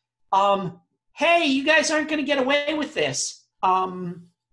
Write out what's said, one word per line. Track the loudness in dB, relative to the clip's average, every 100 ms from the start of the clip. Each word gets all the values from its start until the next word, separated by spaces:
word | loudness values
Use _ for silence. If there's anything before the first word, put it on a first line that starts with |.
| _ _ _
um, | 2 2 2 -2 -10 _ _ _ -4
Hey, | 2 2 2
you | 0
guys | 2 2 2
aren't | 0 -2
gonna | -4
get | -2 -2
away | 0 0 0
with | -4 -4 -2
this, | -4 -2 -6 -10 _ _
um, | 0 0 0 -6 -10 -12 -16 _ _